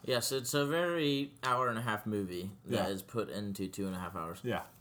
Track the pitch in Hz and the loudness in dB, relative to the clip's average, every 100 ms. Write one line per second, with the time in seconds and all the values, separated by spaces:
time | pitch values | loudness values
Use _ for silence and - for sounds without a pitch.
0 | - 123 - 135 120 147 143 165 175 170 | 0 0 2 0 0 2 2 2 2 2
1 | 147 139 139 - 131 123 123 113 120 107 | 4 2 0 -2 0 4 4 2 0 0
2 | 110 104 95 90 98 - - 113 95 98 | 0 0 0 -2 -6 -8 0 2 2 -2
3 | - 113 80 90 101 98 95 - 95 90 | -4 -4 -2 -4 -4 -2 -4 -2 -4 -2
4 | 90 90 82 92 123 92 - - | -4 -4 -6 -4 -2 -2 -2 -6